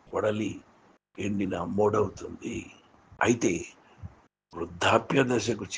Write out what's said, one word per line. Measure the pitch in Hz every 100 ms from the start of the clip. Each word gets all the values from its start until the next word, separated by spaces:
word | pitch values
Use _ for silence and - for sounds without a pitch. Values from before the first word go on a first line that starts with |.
| -
వడలి | 90 107 107 104 - - _ _ _ _ -
ఎండిన | 101 101 95 90
మోడవుతుంది. | 85 95 104 104 98 - - - - - - - _ _ _ -
అయితే | 101 117 117 82 - - - - - - _ _ _ 82
వృద్ధాప్య | 87 87 104 110 - 139 123
దశకు | 123 104 104 98